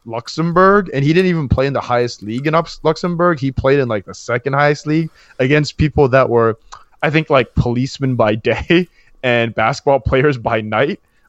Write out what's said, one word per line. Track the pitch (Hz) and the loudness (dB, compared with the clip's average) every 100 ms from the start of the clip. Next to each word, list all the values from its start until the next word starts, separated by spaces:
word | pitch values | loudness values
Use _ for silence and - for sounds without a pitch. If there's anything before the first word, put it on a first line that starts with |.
Luxembourg," | 113 113 - - 170 170 190 202 180 | -12 -12 -10 -4 -2 4 4 4 0
and | 135 | 0
he | 143 | 2
didn't | 165 185 | 2 2
even | 165 135 | 0 0
play | - 139 | 0 0
in | |
the | 127 | -2
highest | - 120 120 - | -2 0 -2 -6
league | 104 117 147 | -8 -6 -2
in | |
Ups-, | 160 165 - | -2 -2 -4
Luxembourg. | 151 156 180 170 175 156 | -2 -2 -4 0 0 0
He | 135 | -4
played | 127 135 143 | -2 0 2
in, | 127 | 0
like, | 107 | -4
the | 95 | -8
second | 95 - 120 135 | -12 -6 -6 -2
highest | 139 147 147 151 | 0 0 0 -2
league | 156 165 - _ - | -2 -2 -8 _ -4
against | 131 147 151 - | 0 2 0 0
people | 151 151 139 | 0 2 4
that | 131 123 | 4 2
were, | 117 113 107 _ - - _ | 2 2 0 _ -20 -20 _
I | 147 | -2
think, | 151 156 | 0 2
like, | 139 120 | 2 2
policemen | - 127 120 135 - 135 123 | 0 -2 -2 -4 -4 -2 0
by | 110 | 0
<laughs> | |
day | 113 120 113 - 175 180 _ _ _ | 0 -2 -2 0 0 0 _ _ _
and | 127 120 117 | -2 0 0
basketball | 110 110 - - 139 | 0 -2 -2 0 0
players | - 135 147 127 | 2 2 2 0
by | 117 113 | -2 -4
night. | 107 107 139 - _ _ | -2 -2 -2 -4 _ _